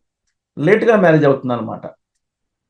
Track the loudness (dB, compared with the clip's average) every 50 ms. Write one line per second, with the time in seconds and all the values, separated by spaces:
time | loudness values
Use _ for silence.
0 | _ _ _ _ _ _ _ _ _ _ -10 -4 0 0 2 2 2 2 2 2
1 | 4 4 2 4 2 2 0 0 -4 -6 -6 -6 -6 -10 -10 -12 -14 -18 -20 _
2 | _ _ _ _ _ _ _ _ _ _ _ _ _ _